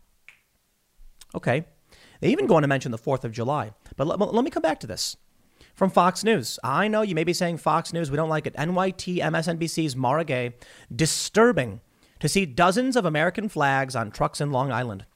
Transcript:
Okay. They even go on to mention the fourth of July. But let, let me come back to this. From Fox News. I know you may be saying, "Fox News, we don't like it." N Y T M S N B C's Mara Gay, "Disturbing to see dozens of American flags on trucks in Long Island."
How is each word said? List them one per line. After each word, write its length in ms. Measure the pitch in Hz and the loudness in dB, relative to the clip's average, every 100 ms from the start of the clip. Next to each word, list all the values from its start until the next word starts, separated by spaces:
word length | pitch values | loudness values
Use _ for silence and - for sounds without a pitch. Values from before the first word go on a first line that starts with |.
| _ _ - _ _ _ _ _ _ _ - - - | _ _ -20 _ _ _ _ _ _ _ -20 -20 -14
Okay. 320 | - - 131 170 _ _ - - _ | -6 -2 -2 -4 _ _ -20 -20 _
They 100 | 170 | 0
even 160 | 311 381 | 2 4
go 100 | 165 | 4
on 60 | |
to 60 | 139 | 4
mention 240 | 135 139 | 0 -2
the 60 | 113 | -6
fourth 260 | - 131 | -4 -4
of 80 | 117 | -4
July. 400 | 110 117 147 107 - - - | -4 -4 -4 -6 -12 -14 -4
But 100 | 139 | -2
let, 120 | - | 0
let 260 | 196 214 | 0 0
me 60 | 277 | 0
come 120 | 339 | 0
back 180 | 320 294 | -2 -2
to 60 | 110 | -8
this. 300 | 90 - - _ _ _ _ - | -8 -8 -10 _ _ _ _ -20
From 160 | - 190 | -2 4
Fox 340 | 185 180 180 | 6 4 4
News. 340 | 214 208 113 - | 2 2 0 -4
I 240 | 117 143 208 | -2 0 2
know 140 | 214 | 0
you 120 | 214 | 0
may 100 | 156 | 0
be 100 | 165 | 0
saying, 240 | 170 175 165 | 0 -2 0
"Fox 340 | - 156 - | 0 0 0
News, 180 | 170 156 | -4 -2
we 60 | 143 | 0
don't 140 | 160 | 0
like 160 | 156 151 | -2 -2
it." 80 | - | -4
N 180 | 156 | -2
Y 160 | 180 190 | 0 0
T 300 | 185 - 180 | -4 -6 -2
M 140 | 151 | 0
S 140 | 165 160 | -2 -2
N 100 | 170 | -2
B 80 | 165 | -4
C's 280 | - 160 | -2 -2
Mara 300 | 127 127 147 | -2 0 0
Gay, 300 | 160 127 123 120 - - - | 0 -2 -4 -8 -20 -20 -12
"Disturbing 840 | 120 160 - - 208 233 180 123 104 - _ _ _ | -2 0 0 0 4 6 4 -2 -8 -18 _ _ _
to 100 | 151 | 0
see 180 | 196 180 | 2 0
dozens 500 | 120 175 190 254 247 | 4 4 4 2 2
of 80 | |
American 440 | 180 151 170 180 208 | 2 2 0 0 -4
flags 460 | 156 139 135 135 | 0 2 2 0
on 160 | 120 107 | -4 -6
trucks 300 | - 147 - | -2 -4 -2
in 100 | 147 | -2
Long 220 | 131 139 | 0 0
Island." 320 | 117 123 98 - | -2 -4 -8 -12